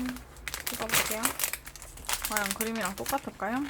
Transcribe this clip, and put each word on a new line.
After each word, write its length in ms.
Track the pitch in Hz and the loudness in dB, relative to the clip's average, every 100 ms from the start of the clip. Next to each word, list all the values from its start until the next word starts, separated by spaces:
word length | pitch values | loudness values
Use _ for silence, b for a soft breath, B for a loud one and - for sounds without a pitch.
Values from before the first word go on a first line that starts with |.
| 254 254 - - - - - | 2 -2 -8 -12 -6 -4 -4
뜯어볼게요. 560 | - 220 - - 220 233 - - - - - - - - - - | -2 4 4 4 4 2 2 0 0 -8 -14 -12 -8 -2 0 2
과연 200 | 214 202 196 | 2 2 2
그림이랑 380 | 220 226 190 196 | 0 0 0 -2
똑같을까요? 600 | 233 277 - - 196 247 285 | 0 0 -2 -4 -2 0 0